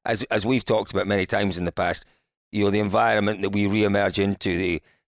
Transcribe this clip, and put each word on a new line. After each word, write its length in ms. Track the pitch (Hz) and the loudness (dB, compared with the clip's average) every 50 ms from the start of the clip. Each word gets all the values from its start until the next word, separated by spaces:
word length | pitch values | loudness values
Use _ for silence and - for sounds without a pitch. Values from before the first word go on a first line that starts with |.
| - | -4
as, 200 | - 117 101 123 | -2 -2 -2 -2
as 220 | - - 110 101 | -2 -2 -2 0
we've 200 | 117 131 120 - | 0 0 0 0
talked 260 | - 113 107 101 - | 0 0 0 0 -2
about 160 | - 95 92 98 | -2 -2 -2 0
many 180 | 104 98 92 | 0 0 0
times 320 | - 113 101 104 98 85 87 | 0 0 0 0 0 -2 -2
in 60 | 87 | -4
the 80 | 85 | -4
past, 340 | - - 90 87 90 - - _ _ _ _ _ _ _ _ _ | -2 -2 0 0 0 -2 -6 _ _ _ _ _ _ _ _ _
you 140 | - 104 101 | -2 0 0
know, 40 | 101 | 2
the 120 | 101 107 | 2 2
environment 580 | 104 98 98 110 113 113 113 107 101 104 107 95 | 0 0 2 2 2 2 2 2 0 0 -2 -2
that 100 | 98 98 | -2 -2
we 140 | 98 104 104 | 0 0 0
re-emerge 540 | 98 101 107 107 101 98 101 101 98 85 101 | 2 2 2 2 2 2 2 0 0 0 0
into, 380 | 98 101 95 - - 98 87 87 | 0 0 0 -2 -2 -2 -2 0
the, 240 | 95 87 85 76 - _ _ _ _ | 0 -2 -2 -4 -6 _ _ _ _